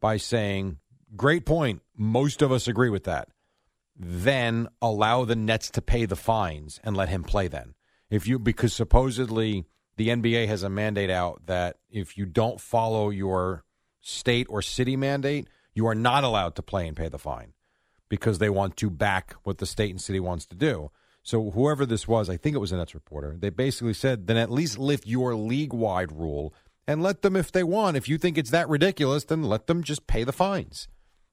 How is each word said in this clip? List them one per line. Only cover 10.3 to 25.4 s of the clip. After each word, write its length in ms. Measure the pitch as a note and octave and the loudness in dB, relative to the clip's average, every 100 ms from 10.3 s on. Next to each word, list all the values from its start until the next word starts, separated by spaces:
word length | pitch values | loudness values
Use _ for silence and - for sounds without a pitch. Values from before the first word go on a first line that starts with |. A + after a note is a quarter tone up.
| A#2 | 2
A 100 | A2 | 2
has 160 | G#2+ | -2
a 60 | G2 | -2
mandate 400 | G2 G#2+ G2+ G2 | -2 0 0 0
out 320 | F#2 F2 - - | 0 -2 -4 -4
that 300 | F2+ F2 - _ | -2 -2 -4 _
if 280 | G#2+ F2+ G2 | -8 -8 -6
you 80 | G2 | -2
don't 360 | G2 A2+ G2 | 2 2 0
follow 480 | - A#2 A2+ A2 G#2 | -2 0 2 2 0
your 540 | G2+ G2 F#2 F#2 E2+ - _ _ _ | 0 0 0 0 -2 -10 _ _ _
state 440 | - - - A#2+ B2+ | -14 -4 0 0 0
or 120 | G#2+ | -4
city 340 | - - B2+ C3+ | -4 -2 0 0
mandate, 520 | C3+ C#3 C#3 D3 - _ _ | 0 0 -2 -4 -6 _ _
you 140 | G#2+ A2+ | -2 0
are 80 | A2 | 2
not 280 | B2 C#3 | 4 4
allowed 320 | C3 G#2+ F2 - | 4 2 0 -4
to 40 | |
play 260 | - G2 E2 | -6 -4 -4
and 80 | D2 | -6
pay 140 | D#2+ | -8
the 80 | D2 | -8
fine 360 | D2+ A#1+ A1 - _ _ _ _ _ | -8 -10 -12 -20 _ _ _ _ _
because 280 | G#2 A2+ F2+ | -2 0 2
they 120 | G#2 | 2
want 280 | G2 G2 - | 2 -2 -2
to 120 | G#2+ | -4
back 420 | D#2 G#2 F#2+ - - | 0 0 0 -4 -10
what 140 | - F#2 | -8 -6
the 80 | F#2+ | -4
state 240 | - G#2 | -2 -2
and 120 | F#2 | -4
city 180 | - F#2+ | -4 -4
wants 260 | F2+ F2 - | -2 -4 -8
to 100 | F2 | -2
do. 360 | D#3 F#2+ D2 - _ _ | -2 0 -6 -16 _ _
So 260 | - A2+ G#2+ | -2 0 0
whoever 360 | G2 C#3+ C#3+ C3 | 2 2 2 0
this 220 | A2 - | 0 2
was, 220 | A2+ F#2 | 0 0
I 80 | F2 | -2
think 180 | D3+ C#3+ | -2 -2
it 40 | |
was 120 | G2 | -2
a 60 | F2+ | -4
Nets 160 | E2 D2+ | -6 -10
reporter, 400 | - D2+ D2 E2 | -14 -10 -10 -6
they 120 | G2+ | -4
basically 460 | F#2 C3+ - A#2 G#2 | 0 0 0 -2 0
said, 320 | C3+ A#2+ F2+ | 0 0 2
"Then 100 | A2+ | 2
at 140 | A2+ | 2
least 260 | B2+ D#3+ G#2 | 0 -2 -2
lift 300 | C3+ C#3+ G#2+ | 0 0 0
your 280 | B2+ B2+ | -2 0
league-wide 760 | A2+ | -2